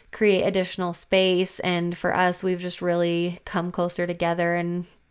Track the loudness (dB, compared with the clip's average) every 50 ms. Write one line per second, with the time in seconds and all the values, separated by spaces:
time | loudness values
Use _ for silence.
0 | _ _ -4 2 4 4 4 4 2 2 2 0 0 -2 -2 -4 -4 -2 -2 -4
1 | -2 2 2 4 4 4 4 2 2 0 0 0 0 0 0 0 0 -2 -4 -2
2 | -2 0 2 2 2 2 2 0 0 -2 -2 -2 -4 -6 -6 -4 -2 0 0 2
3 | 2 0 0 0 -2 -2 -4 -8 -8 -6 -4 -4 -4 -4 -2 -2 -2 -2 -2 -2
4 | -2 -2 -2 -2 -2 0 0 0 0 0 0 0 0 -2 -2 -4 -6 -8 -12 _
5 | _ _